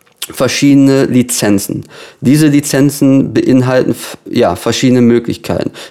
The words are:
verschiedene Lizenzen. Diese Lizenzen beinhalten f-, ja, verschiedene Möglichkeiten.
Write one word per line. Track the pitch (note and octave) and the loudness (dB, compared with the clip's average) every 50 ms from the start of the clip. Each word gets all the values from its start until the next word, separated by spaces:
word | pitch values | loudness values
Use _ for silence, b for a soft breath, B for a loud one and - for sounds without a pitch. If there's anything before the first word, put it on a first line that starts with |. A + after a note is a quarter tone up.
| _ _ _ - - - | _ _ _ -16 -16 -10
verschiedene | - - C3+ B2 - - C#3+ C#3+ C#3 C#3 C#3 C#3 C3+ C3+ C3+ | -6 -4 -4 -2 -2 0 2 4 4 4 4 4 4 2 2
Lizenzen. | - - B2+ B2 B2 - - A2+ G#2 G2+ F#2+ - - - - - B B B B B B B | 2 2 0 0 0 -2 -2 0 0 0 0 -2 -4 -8 -8 -10 B B B B B B B
Diese | - - C#3+ D3+ D#3 | 0 2 2 4 4
Lizenzen | D3+ C#3+ C#3+ D3 - - C3+ C#3 C#3+ C#3 - D3 C3+ C3+ C3+ - - - | 2 2 0 0 0 0 0 0 0 0 0 2 2 2 2 0 0 -2
beinhalten | - - - B2+ C3 B2+ B2+ B2+ B2+ - - | -2 0 2 2 2 2 2 0 0 0 -2
f-, | - - - - - - - | -4 -6 -8 -16 -18 -18 -12
ja, | - - A#2+ A2+ F2 - | -6 -2 0 0 0 -2
verschiedene | - - A#2 A2+ - - B2+ B2 B2+ | -2 -4 -6 -4 0 0 2 2 4
Möglichkeiten. | B2 A#2 A#2+ A#2 A#2 - G#2+ - - - F2+ - - - B B B B | 4 2 2 0 0 -4 -8 -8 -6 -6 -6 -6 -6 -8 B B B B